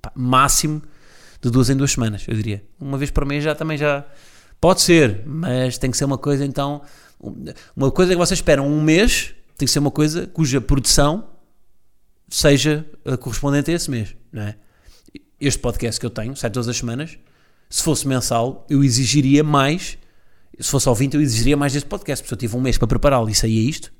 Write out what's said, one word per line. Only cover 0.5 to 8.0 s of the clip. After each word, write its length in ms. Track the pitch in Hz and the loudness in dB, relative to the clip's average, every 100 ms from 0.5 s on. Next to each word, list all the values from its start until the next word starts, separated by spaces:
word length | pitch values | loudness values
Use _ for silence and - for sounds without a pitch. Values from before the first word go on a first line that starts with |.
| - 151 151 - - - - - - | 2 -2 -6 -10 -20 -20 -20 -20 -6
de 100 | 127 | 0
duas 200 | 120 127 | 2 2
em 60 | 135 | 2
duas 160 | 139 | 0
semanas, 320 | - 113 104 - | 0 -2 -4 -6
eu 80 | |
diria. 300 | 107 107 98 - - | -4 -4 -8 -12 -14
Uma 180 | 139 139 | -8 -6
vez 120 | 143 | -2
por 140 | 156 | 0
mês 200 | 143 143 | 0 -2
já 100 | 151 | -2
também 240 | 147 160 151 | -2 -4 -2
já 260 | 147 143 143 - - - - - | -2 -2 -6 -20 -20 -20 -20 0
pode 200 | 165 185 | 2 4
ser, 420 | - 165 135 98 104 | 6 6 6 2 -6
mas 520 | 151 175 127 127 123 | -6 -2 -2 -2 -2
tem 120 | 135 | -4
que 60 | 120 | -2
ser 80 | |
uma 140 | 139 135 | -2 -2
coisa, 260 | 151 139 | 0 0
então, 380 | 139 131 139 147 147 - - _ - - - - - - | -2 -4 -6 -6 -12 -20 -20 _ -16 -14 -16 -18 -18 -2
uma 140 | 135 | 0
coisa 220 | 139 | 2